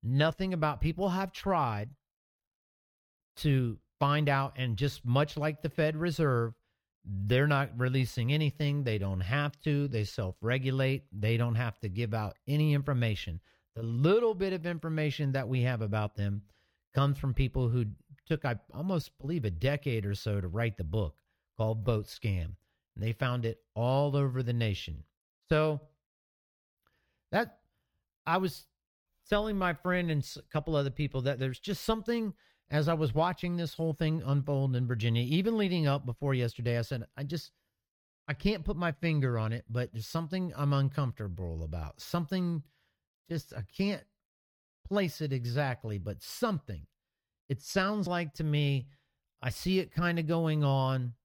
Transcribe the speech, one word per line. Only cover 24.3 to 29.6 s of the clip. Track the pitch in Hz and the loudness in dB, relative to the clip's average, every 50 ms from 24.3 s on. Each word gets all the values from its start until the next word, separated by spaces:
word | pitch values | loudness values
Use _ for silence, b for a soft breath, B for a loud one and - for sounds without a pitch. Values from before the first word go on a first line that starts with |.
| 123 127 127 | 0 -2 -2
the | 117 120 | 0 0
nation. | 120 117 110 98 - - - 80 78 - _ _ _ _ _ _ _ _ _ | 2 2 2 0 -2 -4 -8 -10 -10 -12 _ _ _ _ _ _ _ _ _
So | 160 151 156 156 151 143 - - _ _ _ _ _ _ _ _ _ _ _ _ _ _ _ _ _ _ _ _ _ _ _ _ _ _ _ _ - | 4 4 4 4 2 -2 -6 -12 _ _ _ _ _ _ _ _ _ _ _ _ _ _ _ _ _ _ _ _ _ _ _ _ _ _ _ _ 0
that, | 190 240 226 - _ _ _ _ _ _ _ _ _ _ _ _ _ _ | 0 0 0 -6 _ _ _ _ _ _ _ _ _ _ _ _ _ _
I | - 165 185 | 0 2 2
was | 185 185 143 - - _ _ _ _ _ _ _ _ _ _ _ _ - | 2 0 -2 -4 -16 _ _ _ _ _ _ _ _ _ _ _ _ 0
telling | 208 208 208 220 208 | 0 0 2 0 -2
my | 196 | 0